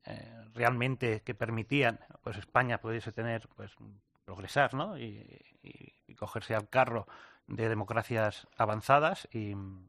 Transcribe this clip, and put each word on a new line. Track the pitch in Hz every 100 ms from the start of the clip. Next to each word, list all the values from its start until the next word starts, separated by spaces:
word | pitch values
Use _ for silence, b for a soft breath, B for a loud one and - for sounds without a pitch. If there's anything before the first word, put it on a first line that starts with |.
eh, | - 107 113 113 110
realmente | 113 120 123 127 127 123 107
que | -
permitían, | - 113 113 107 143 123 113 - -
pues, | - 101
España | - 123 127 117
pudiese | 110 113 113
tener, | 107 117 113 - -
pues, | 104 _ 110 101 _ _
progresar, | - 95 95 143 135
¿no? | 131 185 170
Y, | 117 104 - - - _
y, | - - - _ -
y |
cogerse | - - 113 -
al | 110 104
carro | 131 127 117 - B B B -
de | 104 113
democracias | 110 98 113 - 117 107 - - -
avanzadas | 110 107 - 143 156 196 -
y | 113 104 101 98 95